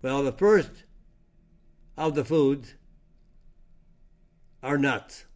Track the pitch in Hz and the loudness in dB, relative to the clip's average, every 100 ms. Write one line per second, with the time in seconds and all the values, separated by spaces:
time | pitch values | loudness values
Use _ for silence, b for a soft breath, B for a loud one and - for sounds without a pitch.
0 | 131 139 139 123 202 214 151 - - - | -4 -2 -2 0 4 4 2 -10 -20 -20
1 | _ _ _ _ _ _ _ _ - - | _ _ _ _ _ _ _ _ -20 -6
2 | 160 147 120 160 139 143 117 - - - | -4 -2 0 2 2 0 -6 -20 -20 -20
3 | _ _ _ - - - - - _ _ | _ _ _ -20 -20 -20 -20 -20 _ _
4 | - _ _ _ - _ 131 143 139 113 | -20 _ _ _ -20 _ -4 0 0 -2
5 | - - - | -8 -20 -20